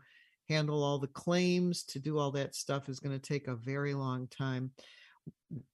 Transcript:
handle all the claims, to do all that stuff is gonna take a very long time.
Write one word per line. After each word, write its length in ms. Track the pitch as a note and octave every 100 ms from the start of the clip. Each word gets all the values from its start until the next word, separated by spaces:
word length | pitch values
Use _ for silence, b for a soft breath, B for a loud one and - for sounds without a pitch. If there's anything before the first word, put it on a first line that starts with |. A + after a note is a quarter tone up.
| b b b b -
handle 340 | D#3 D3+ D3+
all 160 | C#3+ C#3+
the 80 | C3+
claims, 760 | - - F3 F3+ F3+ F3+ E3+ -
to 140 | D3
do 180 | D3 D3+
all 120 | C#3+
that 240 | C#3 C#3 -
stuff 340 | - C#3 C#3
is 100 | C3
gonna 200 | C#3+ C3+
take 280 | C3+ C#3+ C3+
a 80 | A#2+
very 380 | A#2+ C#3 C#3+
long 340 | C#3 C3+ B2+ B2+
time. 440 | - C3+ B2+ C3 B B B B B - - _ D3 -